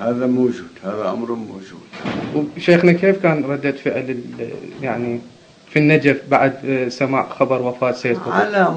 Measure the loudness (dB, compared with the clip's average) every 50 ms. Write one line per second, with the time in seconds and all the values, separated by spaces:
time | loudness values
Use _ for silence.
0 | -2 -2 -2 0 0 0 2 2 2 2 0 -2 -10 -16 -16 -12 -8 -6 -4 -4
1 | -2 -2 -2 -4 -4 -4 -6 -6 -8 -10 -12 -14 -16 -16 -18 -20 -20 -18 -14 -10
2 | -8 -6 -6 -6 -6 -4 -2 -2 -4 -4 -6 -4 2 4 4 6 6 6 4 6
3 | 4 2 2 4 2 2 2 2 0 -2 -4 -2 -2 -4 -4 -2 -2 -4 -4 -4
4 | -4 -6 -6 -8 -8 -12 -12 -10 -10 -10 -10 -12 -12 -14 -14 -10 -6 -6 -4 -4
5 | -4 -4 -4 -6 -8 -12 -20 -20 -20 -20 _ _ _ -2 2 4 6 6 6 6
6 | 6 4 2 2 0 0 2 4 4 2 0 -2 -4 -2 -2 -2 -2 -2 -2 -2
7 | -2 0 0 0 -2 -2 0 0 0 2 2 0 0 -2 -2 0 0 -2 0 0
8 | -2 -2 -2 -2 -2 -2 0 0 0 2 2 2 2 2 4